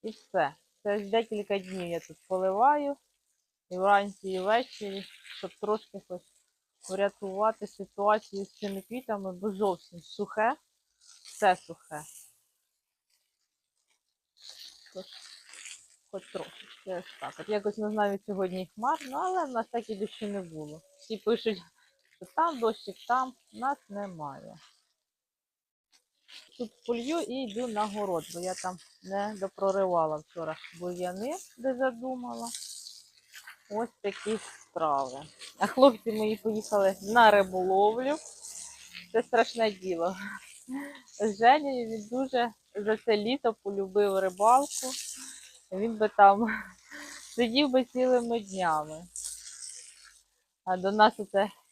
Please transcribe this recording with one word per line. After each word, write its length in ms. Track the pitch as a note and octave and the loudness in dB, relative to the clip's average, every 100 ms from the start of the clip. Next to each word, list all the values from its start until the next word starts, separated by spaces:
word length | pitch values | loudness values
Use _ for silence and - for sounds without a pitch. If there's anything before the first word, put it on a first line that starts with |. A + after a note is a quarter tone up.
І 60 | A3 | -12
все. 460 | G#3+ _ F#3+ C#3+ - _ _ | -14 _ 0 0 -2 _ _
Це 120 | G#3 G#3 | -2 -2
ось 140 | G3+ | 2
декілька 500 | A3+ A3+ G#3 G3+ G3 | 0 0 -4 -2 -2
днів 300 | F#3 F#3+ F3 | -2 -8 -4
я 100 | E3 | -6
тут 180 | - D#3+ _ | -8 -20 _
поливаю. 720 | F#3 F#3+ F#3+ C4 D4 C#4+ C#4 _ _ _ _ _ _ _ | 0 2 4 4 4 0 -6 _ _ _ _ _ _ _
І 80 | F3+ | 0
вранці, 520 | F#3+ G3+ G3+ G3 F#3+ | 4 4 4 -8 -6
і 100 | F#3 | -4
ввечері, 680 | F#3 A3+ B3+ - G#3 G3 G3 - - - | 2 0 0 -8 -10 -10 -12 -20 -18 -12
щоб 120 | F#3+ - | -12 -8
трошки 400 | G#3 G#3+ - G3 _ | -2 -2 -4 -20 _
хоч 140 | F3+ _ _ _ _ _ _ - | -16 _ _ _ _ _ _ -10
врятувати 800 | F#3+ G3+ - G3+ F#3+ G#3+ A3 G#3 | -2 -2 -2 -10 -2 -2 -2 -12
ситуацію 800 | - F#3+ - G3+ G#3+ - G3 G3 | -12 -14 -2 2 2 0 -10 -10
з 140 | _ | _
цими 220 | G3+ G3 | -8 -8
квітами, 520 | - A#3+ B3+ G#3 F#3+ | -8 -12 -6 -6 -6
бо 180 | F3+ G#3 | -6 -6
зовсім 480 | F#3+ G3+ F3 - F3 | 0 0 0 -8 -20
сухе. 560 | - - G3+ - A3+ C#4+ _ _ _ _ _ - | -18 -8 -6 0 0 0 _ _ _ _ _ -20
Все 320 | - - G#3 F#3 | -20 0 2 2
сухе. 480 | - E3 _ D3+ D#3 - - _ _ _ _ _ _ _ _ _ _ _ _ _ _ _ _ _ _ _ _ _ - - - - - | -2 -20 _ -14 -14 -20 -20 _ _ _ _ _ _ _ _ _ _ _ _ _ _ _ _ _ _ _ _ _ -20 -20 -20 -20 -18
Тож, 120 | F#3 G3 - - - - - - - - _ _ | -18 -16 -20 -20 -20 -20 -18 -18 -18 -20 _ _
хоч 200 | G3 - | -14 -12
трошечки 600 | F#3+ D#3 - F#3+ - G3 | -12 -12 -16 -20 -20 -10
ось 260 | F3 - - | -10 -10 -12
так. 120 | C3+ - | -14 -12
От 100 | D#3 | -4
якось, 280 | G#3 G#3 G#3 | -2 -2 -4
не 120 | G#3+ | -4
знаю, 300 | G#3+ G#3 G3 - | 0 0 -2 -6
сьогодні 440 | G3 F#3 F#3 F3+ - | -4 -2 -4 -8 -4
хмарно, 420 | A#3+ D#4 C4+ C4+ | -2 -2 -4 -4
але 280 | F#4 F#4 D4+ | -2 -2 -2
в 40 | |
нас 160 | A#3+ A3+ | -4 -4
так 180 | A#3 A3 | -6 -6
і 60 | G#3 | -6
дощу 320 | G3+ - G#3 | -6 -6 -8
не 140 | G3+ | -6
було. 400 | F3+ D#3 D3+ D#3 _ _ | -8 -12 -12 -14 _ _
Всі 180 | - G#3+ | -10 -6
пишуть, 400 | - A3+ A3+ F#3+ - _ _ _ _ _ | 0 0 0 -4 -10 _ _ _ _ _
що 80 | F3+ - | -8 0
там 240 | E4+ C#4 | 0 2
дощик, 360 | A3+ A3+ - F#3 - | 0 0 -10 -16 -2
там, 260 | B3 C4 B3 _ | 0 0 -8 _
нас 240 | G#3+ B3+ C#4+ _ | -6 -4 -4 _
немає. 680 | G3+ G3+ F3 D3 C3+ A2 D#3 - _ _ _ _ _ _ _ _ _ _ _ _ _ _ _ _ - - _ | -10 -10 -8 -12 -12 -18 -20 -20 _ _ _ _ _ _ _ _ _ _ _ _ _ _ _ _ -20 -20 _
Тут 140 | A3+ _ - | -10 _ -6
полью 340 | A#3 A#3+ E4 | -4 -2 -4
і 140 | - | -2
йду 340 | B3+ B3+ G3+ B3 | -6 -6 -6 -4
на 180 | G#3+ G#3+ | -2 -4
город, 380 | G#3 G3+ E3+ D3 | -2 -2 -2 -4
бо 60 | E3+ | -8
я 140 | F3+ | -6
там 240 | F3+ F#3 F3+ - _ | -6 -8 -10 -18 _
не 320 | F#3 G3 G#3 G#3+ | -6 -4 -4 -6
допроривала 800 | F#3+ - G3 F#3+ F#3+ F3 D#3+ D3+ | -8 -2 0 2 2 2 2 -2
вчора 400 | D#3 F3 D#3+ D#3 - E3 | -8 -10 -8 -8 -14 -10
бур'яни, 560 | F3+ F3+ F3+ F#3 A#3+ F4+ - - | -10 -6 -6 -6 -8 -8 -12 -6
де 180 | B3+ B3 | -4 0
задумала. 720 | C4 A#3 B3+ B3+ A#3+ A#3 A#3 - - - - - - _ _ - - - _ | -2 -2 -8 -8 -8 -10 -10 -10 -14 -16 -18 -20 -20 _ _ -20 -20 -20 _
Ось 180 | G#3 A#3 _ | -6 -6 _
такі 380 | G3+ F#3+ G#3 A3 - - | -8 -6 -4 -4 -6 -20
справи. 640 | - F3 D#3+ C#3+ C3 C3 D#3 - - - | -12 -2 0 0 -2 -8 -16 -18 -20 -4
А 100 | G3+ | -2
хлопці 440 | - C4+ A3 - | 8 8 8 -4
мої 240 | G#3+ G#3+ G#3+ | -2 0 0
поїхали 600 | A3+ G#3+ - G#3 F#3+ F#3+ | -2 -4 0 4 4 2
на 300 | G3 A#3 A3 | 2 8 10
риболовлю. 840 | G#3 F#3+ F#3 F3+ F#3+ G#3 A3+ C4 D4+ - - - - - - - - - | 10 6 0 2 4 4 2 -2 -2 -6 -18 -16 -14 -16 -18 -18 -18 -2
Це 120 | A3 | -2
страшне 480 | A3 A#3 A#3 A#3 A3 | 2 2 2 2 0
діло. 460 | F#3+ F#3 E3+ E3+ F#3+ G3+ G#3 - - - C4+ C#4+ C#4 - - | 0 -4 0 -2 -2 -10 -12 -16 -20 -12 -10 -10 -14 -20 -2
З 180 | G#3+ G3 | -2 6
Женєю 520 | A3+ D4 C#4+ C4 A3+ | 8 8 4 -4 -4
він 180 | A3 G#3 | -6 -6
дуже 460 | A#3+ C4 B3+ A#3 - _ G3+ | -4 0 0 -2 -6 _ -6
за 220 | G#3 G#3+ | -2 -2
це 200 | - G#3+ | 2 2
літо 380 | G#3 C#4 A#3+ A3 | 2 0 0 -2
полюбив 560 | G3+ G3+ G3 G3 G3+ F#3+ | -6 -4 0 4 4 4
рибалку. 720 | F#3+ F#3 G#3+ B3+ C#4+ - B3+ C4 - - C4 - - - _ | 0 4 6 6 4 -4 -8 -8 -10 -14 -16 -18 -20 -20 _
Він 260 | F#3+ A3 A3 | -4 -4 0
би 120 | G#3+ - | 0 10
там 300 | G3+ G3+ A3+ G#3+ - - - - - - - - | 10 10 2 -4 -10 -20 -20 -16 -16 -16 -12 -2
сидів 340 | A#3+ A#3+ C#4+ | 2 4 4
би 140 | B3+ | 4
цілими 560 | A#3+ B3 B3+ B3 A#3 A#3 | 2 0 2 2 2 -4
днями. 680 | G3 F#3+ F3 D#3 D3+ D#3 F3+ - - - - - - - - - - - _ _ _ _ - | -4 -2 0 0 -2 -10 -14 -12 -12 -12 -16 -16 -16 -16 -20 -20 -20 -20 _ _ _ _ -4
А 120 | F#3 | -2
до 140 | F#3 | 0
нас 220 | G#3 G#3+ A3 | 6 6 6
оце 320 | G3+ G3 G3+ - _ | -2 0 0 -4 _